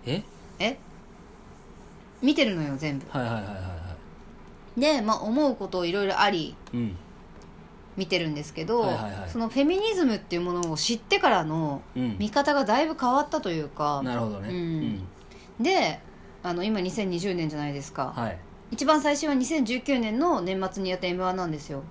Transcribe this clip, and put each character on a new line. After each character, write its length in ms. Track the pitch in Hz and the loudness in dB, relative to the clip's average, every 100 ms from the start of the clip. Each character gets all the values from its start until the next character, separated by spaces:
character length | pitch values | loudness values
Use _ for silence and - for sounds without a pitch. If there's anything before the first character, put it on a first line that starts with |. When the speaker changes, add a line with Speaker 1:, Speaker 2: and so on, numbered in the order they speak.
| 120 | -2
Speaker 1:
え？ 160 | 170 - - - - | -4 -4 -16 -18 -2
Speaker 2:
え？ 200 | 208 269 - - - - - - - - - - - - - - | -2 -2 -12 -20 -20 -20 -20 -20 -20 -20 -20 -20 -20 -20 -20 0
見 120 | 254 | 2
て 80 | 302 262 | 4 4
る 80 | |
の 80 | 180 | 2
よ、 140 | 147 135 | -2 -2
全 200 | 156 139 | -2 -4
部。 80 | - | -4
Speaker 1:
は 80 | 139 | -2
い 40 | |
は 60 | 117 | -2
い 20 | |
は 60 | 113 | -2
い 40 | |
は 60 | 101 | -4
い 40 | |
は 60 | 98 90 87 87 85 - - - - - - - - | -8 -8 -8 -10 -12 -14 -18 -18 -18 -20 -20 -8 2
い。 20 | |
Speaker 2:
で、 220 | 294 285 | 4 4
ま 140 | 214 220 | 2 2
あ、 0 | |
思 320 | 214 254 294 | 2 4 4
う 40 | |
こ 140 | 233 190 | 2 -2
と 160 | 185 | 0
い 80 | 175 | 2
ろ 120 | 196 | 2
い 20 | 196 | 2
ろ 120 | - | 4
あ 120 | 202 | 4
り、 260 | 180 147 - - | 2 -2 -8 -6
Speaker 1:
う 40 | 120 | -4
ん。 180 | 113 87 - - - - - - - - - - | -2 -4 -14 -20 -18 -18 -18 -20 -20 -20 -12 -8
Speaker 2:
見 80 | 185 | 0
て 120 | 180 | 0
る 100 | 165 | 0
ん 60 | |
で 80 | 147 | -4
す 120 | 147 | -6
け 100 | - | -6
ど、 160 | 160 233 | 0 2
Speaker 1:
は 120 | 208 | 2
い 20 | |
は 140 | 170 107 | 0 -4
い 40 | |
は 140 | 98 92 | -6 -6
い。 20 | |
Speaker 2:
そ 100 | 233 | -4
の 120 | 226 | 0
フ 100 | 262 | 4
ェ 60 | 285 | 4
ミ 100 | 381 | 4
ニ 160 | 440 | 2
ズ 120 | 392 277 | 4 4
ム 80 | |
っ 40 | 202 | 2
て 180 | - 170 | -2 -2
い 20 | |
う 40 | |
も 120 | 175 | 0
の 180 | 175 170 | 0 0
を 60 | 151 | 0
知 160 | - | 0
っ 40 | 226 | -2
て 200 | - 392 | -2 2
か 100 | 330 | 4
ら 160 | 196 | 4
の 380 | 156 160 156 143 - | 2 0 0 -2 -6
Speaker 1:
う 60 | 254 | -2
ん。 160 | 247 196 | -2 0
Speaker 2:
見 120 | 208 | 0
方 240 | 285 285 | 2 4
が 100 | 285 | 2
だ 160 | 220 240 | 4 4
い 60 | 311 | 2
ぶ 80 | 311 | 0
変 140 | 247 | 2
わ 80 | 269 | 2
っ 80 | 285 | 2
た 140 | 311 | -2
と 80 | 190 | -2
い 100 | 160 | -2
う 80 | 147 | -4
か。 320 | - 147 143 | -2 0 0
Speaker 1:
な 120 | 131 | 0
る 60 | 120 | 0
ほ 100 | 113 | -2
ど 100 | 101 | -4
ね。 80 | 98 | -4
Speaker 2:
う 40 | |
ん。 40 | 180 | -4
Speaker 1:
う 1040 | 170 160 - 101 92 - - - - - | -2 0 0 -4 -8 -14 -20 -20 -18 -2
ん。 20 | |
Speaker 2:
で、 380 | 294 381 185 160 - - - - | 2 4 2 -2 -12 -20 -20 -10
あ 120 | 180 | -4
の、 100 | 175 | -2
今 160 | 202 214 | 0 0
二 100 | 180 | 0
千 200 | 196 196 | 0 -2
二 100 | 175 | 0
十 140 | 196 | 0
年 160 | 180 156 | 0 -2
じ 60 | 147 | -2
ゃ 20 | |
な 100 | 147 | -4
い 60 | |
で 80 | 143 | -4
す 100 | 143 | -6
か。 220 | - 131 - | -6 -4 -2
Speaker 1:
は 120 | 113 | -4
い。 80 | 87 - - - | -4 -12 -18 -10
Speaker 2:
一 160 | 226 285 | 0 4
番 160 | 311 | 6
最 120 | 294 | 4
初 120 | 285 311 | 2 2
は 80 | |
二 100 | 269 | 2
千 220 | 247 320 220 | 2 2 2
十 140 | 254 | 0
九 180 | 269 262 | 2 2
年 200 | 220 226 | 2 2
の 220 | 349 262 | 2 2
年 300 | 175 190 185 | 0 0 -2
末 100 | 196 | -2
に 60 | 185 | -2
や 80 | 180 | 0
っ 40 | |
た 60 | 180 | 0
エ 60 | |
ム 100 | 180 | 0
ワ 100 | 185 | 0
ン 40 | 185 | 0
な 80 | |
ん 60 | 175 | -2
で 80 | 151 | -4
す 100 | - | -6
よ。 140 | 139 160 | -8 -8